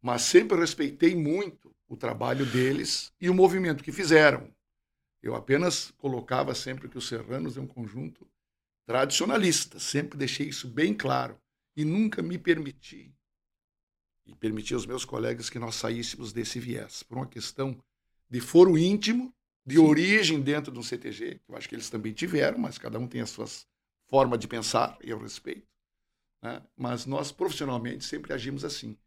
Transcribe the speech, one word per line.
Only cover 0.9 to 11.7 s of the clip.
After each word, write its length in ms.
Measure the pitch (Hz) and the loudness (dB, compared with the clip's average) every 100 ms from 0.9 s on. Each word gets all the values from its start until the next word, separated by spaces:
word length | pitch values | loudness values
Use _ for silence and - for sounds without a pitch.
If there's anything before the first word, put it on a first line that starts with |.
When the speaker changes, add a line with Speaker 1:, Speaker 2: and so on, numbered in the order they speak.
| - 165 180 | 4 4 4
Speaker 1:
muito 580 | 147 175 202 - - _ _ | 0 0 -4 -10 -20 _ _
o 100 | 120 | -8
trabalho 480 | 117 117 120 131 131 | -6 -2 -2 0 0
deles 680 | 123 127 143 - - - _ | 2 2 0 -2 -6 -8 _
e 100 | 175 | 0
o 40 | |
movimento 500 | 185 190 185 180 143 | 6 6 6 -2 -4
que 80 | - | -6
fizeram. 560 | 175 180 160 151 135 - _ _ _ _ _ _ _ | -6 6 8 8 6 -6 _ _ _ _ _ _ _
Eu 140 | 113 117 | -8 -8
apenas 560 | 107 139 175 - - _ | 0 2 2 -2 -6 _
colocava 580 | 139 123 - 127 139 131 | -6 -6 -2 -2 0 -4
sempre 320 | - 131 127 | -8 -10 -12
que 100 | 127 | -12
os 100 | - | -8
serranos 500 | 113 107 131 160 131 | -8 -8 -8 -6 -8
é 20 | |
um 80 | 135 | -12
conjunto 580 | 123 110 110 156 - - _ _ _ _ _ - | -12 -12 -10 -12 -14 -20 _ _ _ _ _ -4
tradicionalista. 920 | 123 139 - 180 247 185 160 - - | -2 0 0 0 2 2 2 -2 -10
Sempre 380 | - 139 143 143 | -4 -4 -4 -6
deixei 300 | 139 - 143 | -6 -4 -6
isso 200 | - 127 | -8 -8
bem 260 | 120 170 | -2 0
claro. 420 | 208 135 131 123 107 _ _ _ | 0 -2 -2 -2 -10 _ _ _